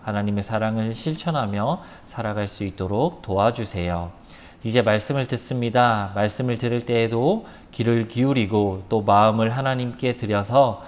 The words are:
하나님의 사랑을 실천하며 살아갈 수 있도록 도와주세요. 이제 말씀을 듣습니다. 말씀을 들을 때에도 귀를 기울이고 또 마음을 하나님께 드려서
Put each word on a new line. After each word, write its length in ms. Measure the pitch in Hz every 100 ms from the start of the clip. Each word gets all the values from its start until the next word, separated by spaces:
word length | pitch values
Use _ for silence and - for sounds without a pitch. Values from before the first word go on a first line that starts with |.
하나님의 400 | 107 101 104 101
사랑을 500 | 101 110 110 110 110
실천하며 880 | 113 156 156 170 147 104 101 120 139 - -
살아갈 420 | - - 107 104 101
수 160 | -
있도록 600 | 98 - 92 104 165 -
도와주세요. 920 | - 95 165 123 107 92 87 85 85 - - - - -
이제 200 | 113 120
말씀을 440 | 107 107 - 139 123
듣습니다. 840 | 120 - 127 117 123 120 107 98
말씀을 440 | 101 107 - 127 113
들을 280 | 120 120 120
때에도 580 | 117 113 113 143 220 - - -
귀를 340 | - 113 117 110
기울이고 800 | 120 135 135 101 107 101 95 98
또 140 | 113
마음을 480 | 101 101 110 110 110
하나님께 640 | 131 131 127 123 120 127
드려서 720 | 117 107 101 101 135 127 95